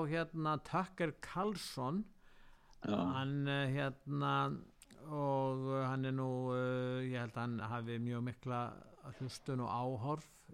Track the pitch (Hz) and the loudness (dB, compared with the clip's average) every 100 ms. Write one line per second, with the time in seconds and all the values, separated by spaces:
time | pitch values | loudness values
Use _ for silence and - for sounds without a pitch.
0 | 156 165 160 165 156 151 - 156 185 - | 4 2 0 0 2 0 2 0 0 0
1 | 165 143 - 170 202 196 - - 127 180 | 0 -2 -6 -2 0 0 -4 -2 0 0
2 | 214 - - - - - - - - 104 | -2 -10 -20 -20 -20 -20 -20 -8 0 2
3 | - 131 135 143 139 139 139 135 139 131 | 2 2 2 2 2 2 2 2 0 -2
4 | - 143 143 139 139 143 - - - - | -4 0 2 4 2 0 -6 -18 -20 -18
5 | 147 151 143 135 135 131 131 135 131 131 | -6 0 2 4 2 2 0 2 2 2
6 | 131 131 131 127 127 127 127 127 127 127 | 2 2 0 0 2 2 2 2 2 0
7 | 131 127 120 120 120 117 110 120 113 117 | 0 -2 -2 -2 -2 -2 -2 -2 -2 -2
8 | 120 120 123 120 127 123 120 107 - - | 0 0 -2 -2 -2 -2 -2 -6 -14 -16
9 | 139 - 131 - - 131 117 120 127 131 | -16 -8 -8 -6 -2 -2 0 0 0 0
10 | 123 156 - - - | 0 -2 -4 -20 -18